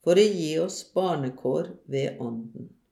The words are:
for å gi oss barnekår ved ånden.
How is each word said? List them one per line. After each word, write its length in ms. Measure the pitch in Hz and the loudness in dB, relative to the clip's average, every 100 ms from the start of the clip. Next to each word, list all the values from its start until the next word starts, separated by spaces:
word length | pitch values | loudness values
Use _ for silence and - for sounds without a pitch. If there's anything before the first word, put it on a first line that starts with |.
| 165 | 6
for 120 | 180 | 6
å 80 | 214 | 6
gi 260 | 190 156 160 | 4 -2 -2
oss 220 | 180 - - | -2 -6 -4
barnekår 760 | - 185 156 131 127 127 147 175 180 - | -2 0 0 -2 -4 -2 -2 -2 -10 -6
ved 300 | 135 139 - | -4 -4 -4
ånden. 460 | 120 113 113 - 113 _ _ | -8 -8 -10 -14 -16 _ _